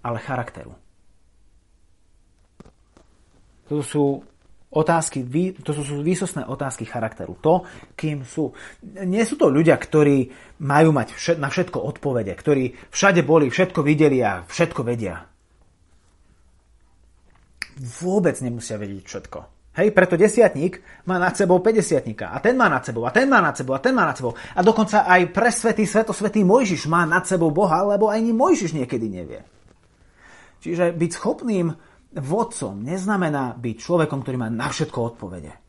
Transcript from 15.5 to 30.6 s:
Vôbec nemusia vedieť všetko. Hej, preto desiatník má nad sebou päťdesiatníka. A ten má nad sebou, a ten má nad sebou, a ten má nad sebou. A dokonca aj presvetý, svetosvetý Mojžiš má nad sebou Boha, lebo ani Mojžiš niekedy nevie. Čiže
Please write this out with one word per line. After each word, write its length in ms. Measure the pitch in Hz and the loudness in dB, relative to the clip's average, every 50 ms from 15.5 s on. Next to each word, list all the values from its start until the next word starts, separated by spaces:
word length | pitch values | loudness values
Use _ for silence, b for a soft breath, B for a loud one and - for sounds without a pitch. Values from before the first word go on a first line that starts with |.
| _ _ _ _ _ _ _ _ _ _ _ _ _ _ _ _ _ _ _ _ _ _ _ _ _ _ _ _ _ _ _ _ _ _ _ _ _ _ _ _ _ _ - - - - | _ _ _ _ _ _ _ _ _ _ _ _ _ _ _ _ _ _ _ _ _ _ _ _ _ _ _ _ _ _ _ _ _ _ _ _ _ _ _ _ _ _ -16 -14 -14 -16
Vôbec 560 | 131 120 - - 170 180 190 208 180 151 131 - | -16 -16 -14 -8 -6 -2 0 2 2 0 0 -2
nemusia 380 | 131 123 120 117 - - 110 104 | -6 -6 -6 -8 -8 -10 -10 -8
vedieť 240 | 104 98 101 95 90 | -8 -10 -10 -12 -14
všetko. 520 | - - 98 - - - 90 - - _ _ _ - _ 160 | -12 -14 -14 -14 -12 -16 -16 -16 -18 _ _ _ -12 _ 0
Hej, 160 | 185 214 208 | 0 4 4
preto 240 | 190 185 180 175 160 | 4 4 4 4 4
desiatník 880 | 196 202 - 240 226 190 - 135 156 180 185 - _ - - - _ | 4 4 6 6 4 4 4 0 -4 -4 -4 -8 _ -20 -20 -14 _
má 160 | 180 185 175 | -4 -2 0
nad 160 | 180 180 - - | 0 -2 0 0
sebou 240 | 202 180 185 180 | 2 4 4 4
päťdesiatníka. 720 | 180 226 220 220 170 - 165 131 - 117 107 - 101 85 - | 4 4 2 2 2 2 0 -2 -2 -4 -10 -10 -10 -8 -8
A 80 | - | -2
ten 160 | - 226 254 262 | 0 0 2 4
má 80 | 233 | 2
nad 160 | 185 147 123 | 2 2 0
sebou, 240 | - - 117 113 117 | -4 -4 -6 -4 -4
a 80 | 123 - | 0 2
ten 160 | 226 262 277 | 2 2 4
má 80 | 269 220 | 4 4
nad 160 | 180 151 - | 4 2 -2
sebou, 240 | - 143 127 135 135 | -4 -4 -4 -4 0
a 20 | |
ten 140 | - 254 262 | 0 0 2
má 160 | 240 180 156 | 2 0 0
nad 80 | 135 - | -2 -4
sebou. 160 | 131 117 - | -6 -6 -6
A 240 | - - - - 190 | -6 -14 -6 -2 2
dokonca 480 | 180 220 220 220 214 - 208 214 - | 4 4 4 4 0 2 2 2 4
aj 240 | - 180 185 175 - | 6 4 4 4 2
presvetý, 560 | - 196 226 240 220 - - 233 214 - 214 | 0 2 2 2 0 2 0 0 0 2 0
svetosvetý 560 | - - 214 220 220 190 - 208 202 - 214 | 2 2 0 0 0 -4 -4 -4 -2 2 2
Mojžiš 480 | 196 175 208 262 262 190 175 131 - 147 | 4 6 6 6 4 2 -2 -4 -2 0
má 160 | 165 175 170 | 2 2 2
nad 160 | 156 170 185 | 2 2 0
sebou 320 | 180 - 190 170 165 160 143 | 0 0 0 2 2 2 2
Boha, 320 | 170 208 180 156 175 196 | 2 2 2 2 2 2
lebo 240 | 202 202 196 220 214 | 0 2 2 2 2
ani 240 | 208 226 226 233 226 | 2 0 0 0 2
Mojžiš 400 | 226 277 381 330 - 202 165 156 | 2 4 2 2 2 0 -4 -4
niekedy 320 | 151 127 120 - 117 113 | -4 -4 -4 -4 -4 -4
nevie. 400 | 107 95 90 85 67 57 52 - _ _ _ _ _ _ _ _ _ b b b b b b b b b b b b b | -6 -8 -10 -12 -12 -14 -18 -18 _ _ _ _ _ _ _ _ _ b b b b b b b b b b b b b
Čiže 320 | b | b